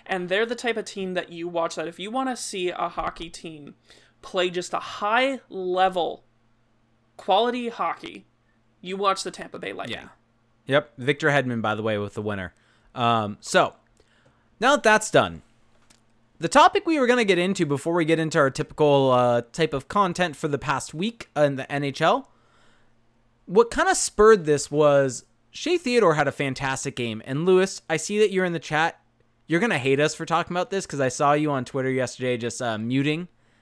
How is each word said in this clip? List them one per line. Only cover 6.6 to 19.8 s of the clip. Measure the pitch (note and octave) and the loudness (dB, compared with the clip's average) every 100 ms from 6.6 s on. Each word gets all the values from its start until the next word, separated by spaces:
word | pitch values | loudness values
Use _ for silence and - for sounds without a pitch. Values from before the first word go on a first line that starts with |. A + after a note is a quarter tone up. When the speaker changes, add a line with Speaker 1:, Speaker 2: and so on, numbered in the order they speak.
| _ _ _ _ _ - | _ _ _ _ _ -14
Speaker 1:
quality | - F#3+ A#3+ B3 A#3 | 0 2 2 -2 -6
hockey, | - E3+ - - F2 - _ _ _ _ _ | -6 -6 -6 -12 -18 -20 _ _ _ _ _
you | F3 G3 | -10 -2
watch | G3 F#3+ | 0 0
the | F#3 | -4
Tampa | - - - | -10 -16 -12
Bay | - | -10
Lightning. | - - G2+ | -10 -10 -10
Speaker 2:
Yeah. | - _ _ _ _ _ - | -12 _ _ _ _ _ 0
Yep. | C#3 - - | 0 0 -8
Victor | B2 C#3+ D#3 | -4 0 2
Hedman, | C#3+ B2+ A#2 | 2 0 -2
by | G#2+ | -2
the | G#2+ | -2
way, | A2 G#2 | -2 -2
with | G2+ | -4
the | - | -6
winner. | G#2 G2 F2+ _ _ _ _ | -6 -6 -8 _ _ _ _
Um, | B2+ A#2 A#2 G#2 G#2 | -2 2 2 0 -6
so, | - F#3 C3 - _ _ _ _ _ _ _ - | 0 2 2 -2 _ _ _ _ _ _ _ -2
now | A#3+ C#4+ | 2 4
that | |
that's | A3 G#3+ - | 4 4 4
done, | C#3+ G2 E2 _ _ _ _ _ _ _ _ _ - | 2 2 -4 _ _ _ _ _ _ _ _ _ -8
the | B3+ | 2
topic | D4 F4 G4 E4+ | 6 6 4 0
we | D#4 | 0
were | A#3+ | 2
gonna | B3 | 2
get | G#3 F3 | 4 2
into | F3+ F#3+ D#3 | 0 -2 -2
before | C#3 E3 | -2 -2
we | F3 | -2
get | D#3 D#3+ | 0 0
into | D#3+ D#3+ | 0 2
our | C3+ | 0
typical, | B2+ D3 - D3+ C#3 C3+ | 0 -8 0 4 4 4
uh, | B2 B2 A#2+ - | 4 4 2 -2
type | - D#3 | -4 -2
of | C#3+ | -2